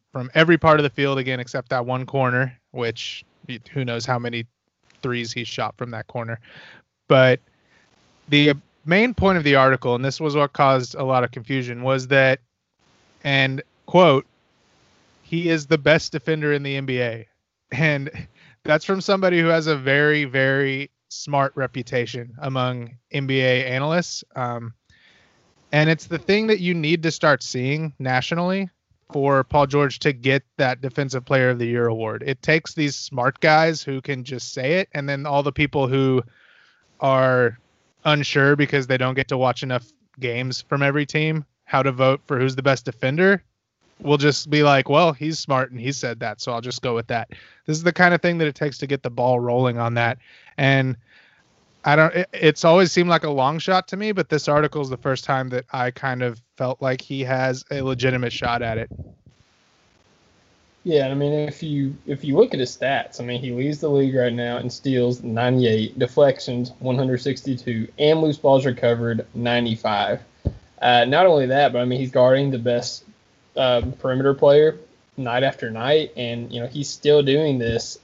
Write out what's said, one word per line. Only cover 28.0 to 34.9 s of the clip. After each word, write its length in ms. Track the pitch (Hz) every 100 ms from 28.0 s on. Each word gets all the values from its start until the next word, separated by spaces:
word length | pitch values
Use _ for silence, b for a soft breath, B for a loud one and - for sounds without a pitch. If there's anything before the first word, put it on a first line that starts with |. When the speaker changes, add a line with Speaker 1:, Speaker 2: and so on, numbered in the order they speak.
| 131 127 - 170 180 190 185 _ _ _ _
Speaker 1:
for 320 | 147 139 135
Paul 220 | - 147 135
George 320 | 143 143 -
to 120 | 151
get 300 | 127 131 135 - -
that 240 | 131 127
Defensive 440 | 131 151 135 127
Player 260 | 123 135 127
of 80 | 120
the 80 | 117
Year 200 | 120 117
award. 380 | 113 110 110 -
It 160 | 131
takes 320 | - 160 -
these 220 | 165 147 -
smart 420 | - 131 123 -
guys 420 | 160 156 165 156
who 180 | - 135
can 240 | 143 131
just 280 | 123 123 -
say 220 | 135 131
it, 140 | 180 185